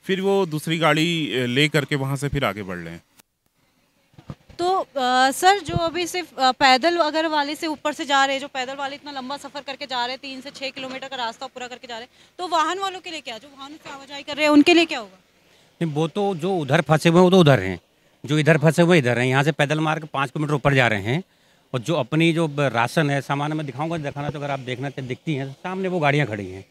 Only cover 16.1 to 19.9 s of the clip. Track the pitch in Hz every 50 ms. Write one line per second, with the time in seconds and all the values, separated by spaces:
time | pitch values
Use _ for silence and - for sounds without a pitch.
16.1 | - 208 202 202 196 156 143 190 196 180 151 123 135 165 175 - 160 147 - 165
17.1 | 165 175 185 180 180 190 175 143 135 110 92 95 92 87 _ _ _ _ _ _
18.1 | _ _ - - 147 156 151 143 160 147 139 165 143 - 175 165 180 170 123 123
19.1 | 120 117 123 131 127 135 143 151 151 - 147 131 151 156 160 156